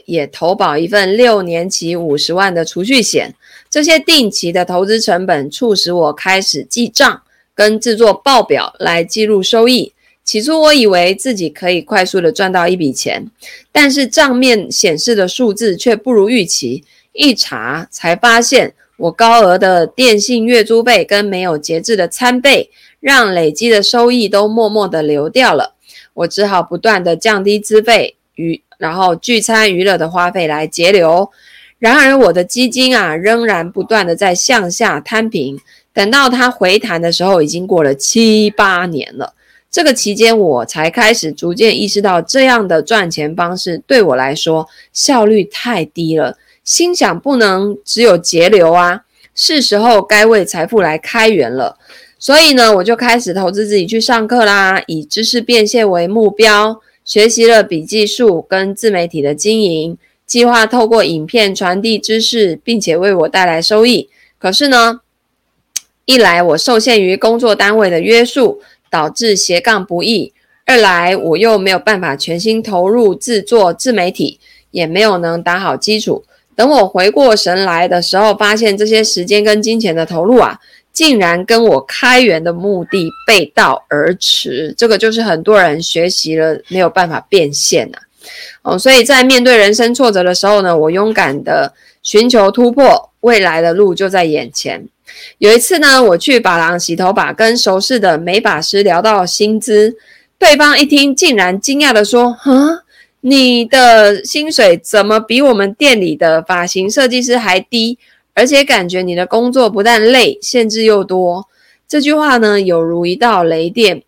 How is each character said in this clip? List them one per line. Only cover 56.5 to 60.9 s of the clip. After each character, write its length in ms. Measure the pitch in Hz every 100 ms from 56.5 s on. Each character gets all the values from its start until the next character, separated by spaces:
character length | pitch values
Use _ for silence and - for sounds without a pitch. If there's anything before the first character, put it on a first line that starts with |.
| 208 220 220 _ _
学 240 | - 208 226
习 200 | 233 233
了 160 | 220
笔 200 | 190 160
记 220 | 156 220 208
术 400 | 233 233 165 -
跟 280 | 190 196 196
自 160 | 220
媒 160 | 185 170
体 160 | 160
的 100 | 143
经 280 | 147 208 220
营， 340 | 202 160 165 175 _ _ -
计 180 | 240 240
划 220 | 233 220
透 200 | 247
过 160 | 220